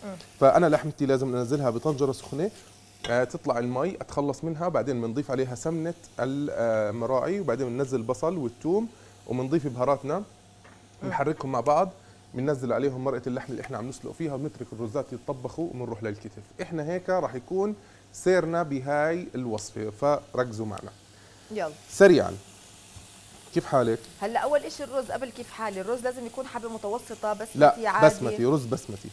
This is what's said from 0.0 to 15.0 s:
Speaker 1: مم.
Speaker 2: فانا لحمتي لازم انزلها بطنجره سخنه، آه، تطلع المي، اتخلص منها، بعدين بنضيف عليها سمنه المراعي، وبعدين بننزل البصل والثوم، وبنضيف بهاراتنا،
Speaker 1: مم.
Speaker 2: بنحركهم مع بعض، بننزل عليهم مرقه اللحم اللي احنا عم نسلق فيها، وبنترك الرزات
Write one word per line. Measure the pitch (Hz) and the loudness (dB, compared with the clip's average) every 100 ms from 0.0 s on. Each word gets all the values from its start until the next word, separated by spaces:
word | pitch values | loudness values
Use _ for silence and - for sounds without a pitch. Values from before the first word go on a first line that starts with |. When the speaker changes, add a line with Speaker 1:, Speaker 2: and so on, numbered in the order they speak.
Speaker 1:
مم. | 202 185 - - | -12 -12 -16 6
Speaker 2:
فانا | 135 165 170 | 8 8 6
لحمتي | 151 156 - 135 | 4 0 -2 2
لازم | 135 135 123 | 2 2 0
انزلها | 120 143 131 | 0 2 2
بطنجره | 113 156 139 139 | 0 -2 0 0
سخنه، | 127 - 139 196 - - - - - - | -2 -6 -4 -4 -6 -20 -20 -20 -10 0
آه، | 120 | 2
تطلع | 127 170 143 120 | 0 -2 -2 0
المي، | 123 127 170 | 0 0 -2
اتخلص | - - - 143 131 | -4 -6 -2 -2 -2
منها، | 160 156 175 | -6 -2 0
بعدين | 143 123 123 | 0 0 -2
بنضيف | 117 117 143 | -2 -2 -2
عليها | 127 127 | -2 -2
سمنه | 120 160 165 165 175 - - | -2 -4 -2 -4 -6 -12 -4
المراعي، | 123 139 143 - 117 110 107 113 117 131 131 202 | -4 -2 -4 0 2 2 0 -2 0 0 0 -2
وبعدين | 175 120 131 | 0 0 -2
بننزل | 123 135 127 | -2 -2 -2
البصل | 113 127 160 180 | -2 -2 0 -2
والثوم، | 120 - 156 196 226 - - - - | -4 -4 0 0 -2 -10 -20 -20 -6
وبنضيف | 127 131 160 139 | -4 0 0 0
بهاراتنا، | 120 127 139 135 170 | 0 2 2 0 -4
Speaker 1:
مم. | 208 - - - - - - - | -6 -16 -20 -20 -20 -20 -20 -10
Speaker 2:
بنحركهم | 190 180 151 156 131 | -6 0 0 -2 -4
مع | 131 | 0
بعض، | 123 151 185 - - - - | 4 4 2 -4 -20 -20 -12
بننزل | 123 139 139 123 | -4 -2 0 0
عليهم | 117 139 127 | 0 0 0
مرقه | 131 127 127 | -2 -2 -4
اللحم | 123 - | -6 -6
اللي | 113 | -10
احنا | 113 120 | -8 -8
عم | 120 | -8
نسلق | 131 - | -10 -12
فيها، | - 165 | -6 -6
وبنترك | 135 147 - 120 | -4 -8 -8 -12
الرزات | 110 117 123 | -8 -4 -4